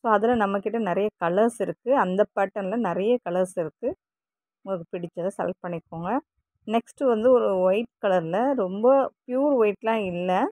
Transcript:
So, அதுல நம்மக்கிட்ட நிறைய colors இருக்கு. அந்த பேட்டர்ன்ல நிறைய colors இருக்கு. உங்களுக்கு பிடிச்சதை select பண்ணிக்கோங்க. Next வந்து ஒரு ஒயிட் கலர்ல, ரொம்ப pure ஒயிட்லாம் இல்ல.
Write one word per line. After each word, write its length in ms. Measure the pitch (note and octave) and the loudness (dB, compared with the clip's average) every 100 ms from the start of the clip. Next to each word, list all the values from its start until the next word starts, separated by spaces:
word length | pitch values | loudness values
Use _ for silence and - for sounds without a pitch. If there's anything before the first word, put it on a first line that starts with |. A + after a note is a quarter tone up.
So, 60 | A#3+ | 2
அதுல 240 | G#3 A3+ A#3+ | 2 4 2
நம்மக்கிட்ட 420 | G3+ G3+ C4 A#3 | 0 -2 -2 -4
நிறைய 280 | G#3 F3 G#3 _ | -2 0 -2 _
colors 420 | E3+ F3+ A3+ - | -2 2 2 0
இருக்கு. 300 | F3+ D#3+ A#3 C4+ | -6 -6 -2 0
அந்த 220 | F#3 F#3 G#3 | 2 0 0
பேட்டர்ன்ல 480 | - G3 G#3 F#3+ A3+ | 0 -4 -4 -6 -4
நிறைய 320 | G#3 E3+ G3+ B3 | -2 -2 0 -2
colors 360 | - F3+ F#3 F#3 | -2 -2 -2 -4
இருக்கு. 320 | D#3+ _ B3 F#4+ _ _ _ _ _ _ | -6 _ -8 -8 _ _ _ _ _ _
உங்களுக்கு 220 | G3 F#3+ E3 | -8 -8 -8
பிடிச்சதை 420 | F#3 F3 - F3 | -10 -10 -6 -8
select 300 | - F3+ F#3 | -4 -6 -6
பண்ணிக்கோங்க. 480 | F3 E3+ _ E3 F3 B3 - _ _ _ - | -8 -10 _ -10 -4 -4 -6 _ _ _ -4
Next 340 | A3+ - - C#4 | -4 -4 -4 0
வந்து 220 | A3 A#3 | 2 4
ஒரு 160 | B3 G#3+ F#3+ | 4 4 2
ஒயிட் 320 | F#3 G3+ A#3+ _ | 2 2 -2 _
கலர்ல, 400 | G#3 F#3 D#3+ F#3 B3+ C4 | 0 0 0 -2 0 0
ரொம்ப 300 | F#3 G3 A#3 C4+ C4 _ | -2 2 4 4 2 _
pure 340 | - B3 D4 C4+ | -6 0 2 4
ஒயிட்லாம் 460 | G#3+ G3 A3 A3+ F#3+ | 2 0 -2 -2 -2
இல்ல. 240 | F3 F3+ F#3 D4 | -4 0 0 0